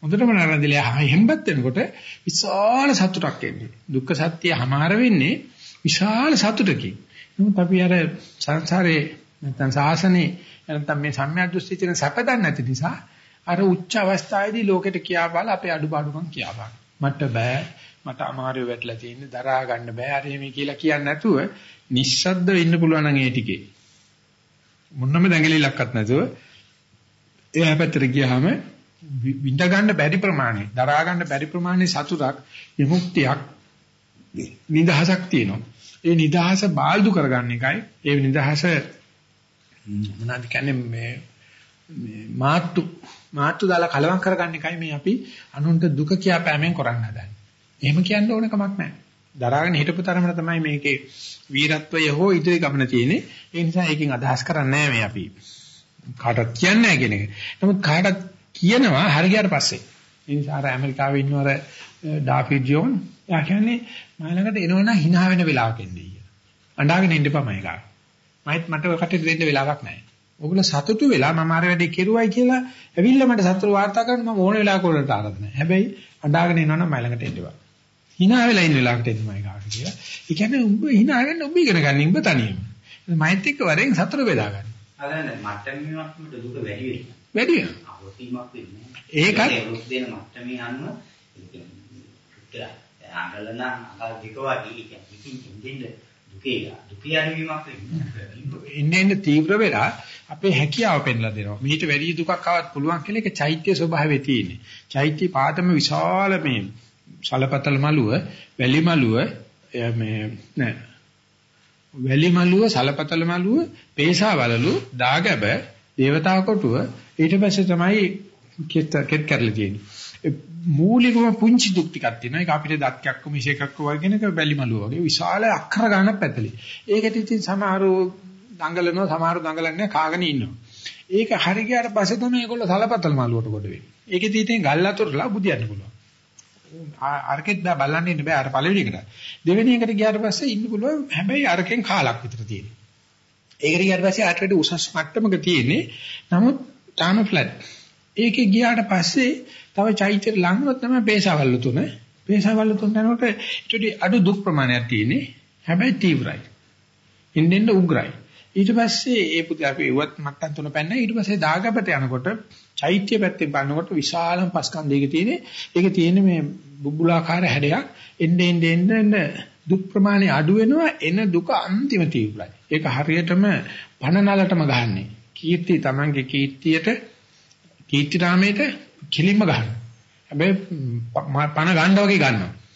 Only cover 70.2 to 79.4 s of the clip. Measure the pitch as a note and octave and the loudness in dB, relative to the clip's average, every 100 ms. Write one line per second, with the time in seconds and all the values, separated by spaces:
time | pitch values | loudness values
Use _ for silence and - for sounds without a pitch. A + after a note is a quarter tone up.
70.2 | _ _ D3+ F#3 F#3+ C#3+ - A3 C#4+ F#3 | _ _ -2 0 2 0 0 2 4 4
71.2 | C#3 E3 D#3+ E3 F3 F3 E3+ E3+ F#3 A3+ | 2 2 0 2 2 2 0 0 0 2
72.2 | A3+ B3 B3 B3+ B3+ - - - G3+ C4+ | 2 2 2 2 -2 -12 -6 2 4 6
73.2 | C4 A3+ F3+ F#3 G#3 G3+ G3+ G#3+ A#3 B3 | 6 4 4 2 2 2 2 0 0 0
74.2 | A3+ G#3+ F#3 G#3+ G3+ F#3+ F3 D3+ C3+ A#2 | 0 0 2 4 2 2 2 2 2 -2
75.2 | G#2+ G2 G#2 B2+ D#3+ F#3 A#3+ - - _ | -4 -8 -8 -4 2 2 2 -4 -18 _
76.2 | D3 D#3 F3 E3 D#3 D#3 F3 C3+ A#2+ A#2+ | 0 2 4 2 2 2 0 -2 -2 -4
77.2 | - - F2 - _ _ _ _ _ - | -6 -8 -12 -14 _ _ _ _ _ 2
78.2 | F#3 B3 A#3+ G#3+ E3 C#3+ B2 A#2+ A#2 G#2+ | 6 6 6 6 6 4 4 2 0 -2
79.2 | A2 G2+ | -4 -6